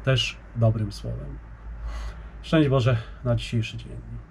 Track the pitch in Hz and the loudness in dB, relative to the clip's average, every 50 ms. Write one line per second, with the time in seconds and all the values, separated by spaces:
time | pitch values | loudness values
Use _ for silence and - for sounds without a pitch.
0 | - - 131 120 - - - - - - - 120 113 110 110 113 107 101 - - | 4 4 4 4 2 -2 -4 -10 -16 -10 -2 4 4 4 4 4 0 -4 -4 -6
1 | - - 58 60 - - - - - - - - - - - - - - - - | -8 -6 -6 -6 -8 -8 -10 -12 -12 -14 -18 -14 -12 -12 -10 -8 -8 -6 -6 -6
2 | - - - - - - - - - - - 160 151 139 131 135 117 127 127 113 | -8 -8 -10 -10 -14 -14 -14 -14 -4 2 6 6 6 6 6 6 6 6 4 4
3 | - - - - - 123 120 117 - - - 117 110 - - - - - - - | 0 -6 -14 -6 0 0 0 0 0 0 0 0 -2 -2 -4 -10 -10 -10 -12 -12
4 | - - - - - - | -12 -10 -12 -12 -12 -14